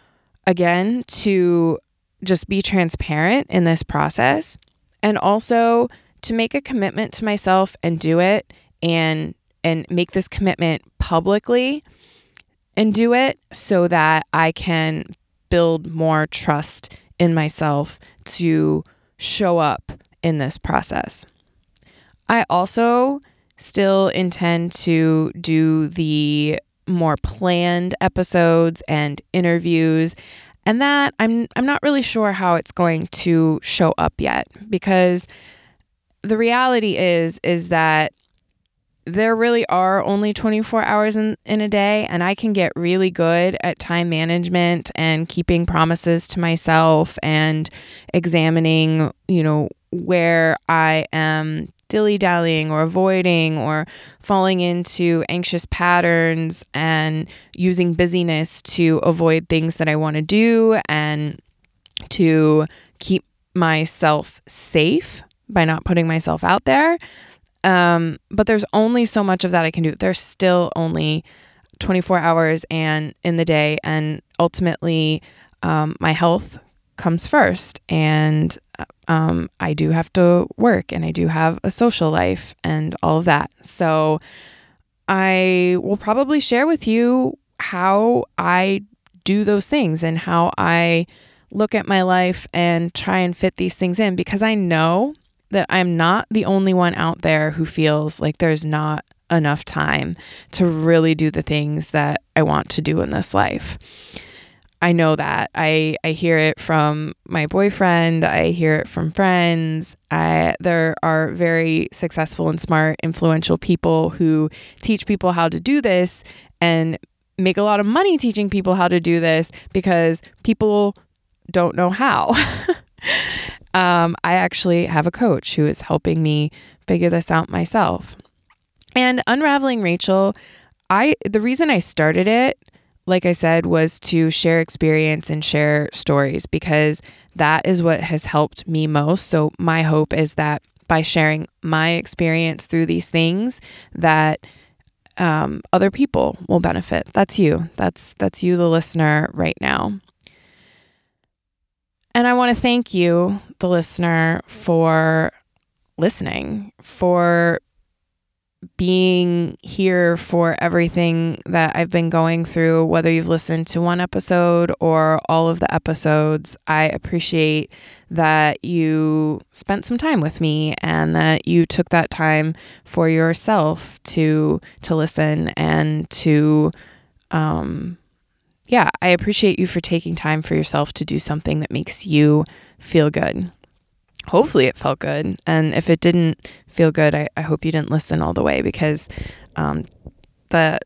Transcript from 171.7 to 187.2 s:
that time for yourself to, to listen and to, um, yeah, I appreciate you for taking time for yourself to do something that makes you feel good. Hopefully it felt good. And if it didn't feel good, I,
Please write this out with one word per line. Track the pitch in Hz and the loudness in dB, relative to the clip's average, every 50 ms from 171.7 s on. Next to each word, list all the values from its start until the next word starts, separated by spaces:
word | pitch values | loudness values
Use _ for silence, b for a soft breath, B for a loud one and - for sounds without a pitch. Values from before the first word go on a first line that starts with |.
| - - 170 - | 0 -2 -2 0
that | - 170 160 - | 0 0 0 -2
time | - - 160 156 156 156 156 160 160 B B B B B B | -4 -2 0 2 2 2 0 0 -4 B B B B B B
for | - - 175 165 160 | -6 -2 0 2 2
yourself | 160 160 160 165 170 - - - 220 190 151 151 165 165 - - - - _ | 2 2 2 2 0 -2 0 0 2 2 2 2 0 -4 -8 -16 -20 -14 _
to, | - - 170 156 156 156 156 156 151 156 165 B B B B - | -6 -2 0 2 2 2 2 2 0 0 -2 B B B B -6
to | - 165 | -4 -2
listen | 160 151 165 - - 156 151 151 156 160 - | 0 0 -2 0 -2 0 0 0 -2 -4 -4
and | - - 156 156 156 156 156 156 156 151 165 - | -4 -2 -2 0 2 0 0 0 -2 -4 -6 -6
to, | - - - 165 151 147 151 151 151 156 151 160 b b b b b b b b b b _ _ | -8 -2 0 2 4 4 4 4 4 2 2 0 b b b b b b b b b b _ _
um, | - 160 156 156 - 80 73 69 - 151 - 180 175 - _ _ _ _ _ _ _ _ _ _ _ _ _ - | -4 -2 -2 -2 -2 -4 -4 -6 -8 -8 -8 -10 -12 -14 _ _ _ _ _ _ _ _ _ _ _ _ _ 0
yeah, | 247 240 165 - - - - | 2 2 2 2 0 0 2
I | 185 | 2
appreciate | 180 175 - 208 208 - 220 196 170 - | 2 2 2 -2 0 2 2 2 2 2
you | 185 | -2
for | 180 - 175 | -2 -2 -4
taking | 170 - 175 165 - 165 170 | -4 -2 -4 -4 -2 -4 -8
time | - - 156 156 156 160 | -4 -2 -2 -2 -2 -2
for | - 165 | -2 -2
yourself | 156 156 - - 143 147 - - | -2 -2 0 -2 -2 -2 -2 -4
to | - 156 | -8 -6
do | - - 151 | -4 -4 -6
something | - - 151 156 - 156 151 151 | -4 -4 -6 -4 -2 -2 -2 -2
that | 156 - | -4 -4
makes | - 147 - - - - - | -6 -8 -6 -8 -10 -10 -4
you | 196 151 147 151 151 151 151 156 B B B B B B B | 0 4 6 6 6 6 4 2 B B B B B B B
feel | - - - 165 151 151 | -10 0 2 2 2 2
good. | 151 - - 67 - - 185 175 - _ _ _ _ _ _ _ _ _ _ _ _ - - | 0 0 -2 -2 -4 -4 -6 -8 -10 _ _ _ _ _ _ _ _ _ _ _ _ -20 -8
Hopefully | - - 180 262 - - - 127 | 0 2 2 2 4 4 2 2
it | 131 - | 2 0
felt | - - 139 139 - | -2 -4 -6 -4 -4
good. | - 151 143 147 151 185 190 - _ | -4 -6 -4 -4 -4 -6 -8 -6 _
And | 165 160 160 156 156 - | 0 0 2 2 2 0
if | 156 165 - | -2 0 0
it | 165 160 | 0 2
didn't | - 170 175 175 165 160 160 - B B B B B | 2 2 2 2 2 0 -2 -4 B B B B B
feel | B - - 165 160 151 | B 0 2 2 2 4
good, | 160 156 151 147 | 2 2 2 2
I, | 147 | 0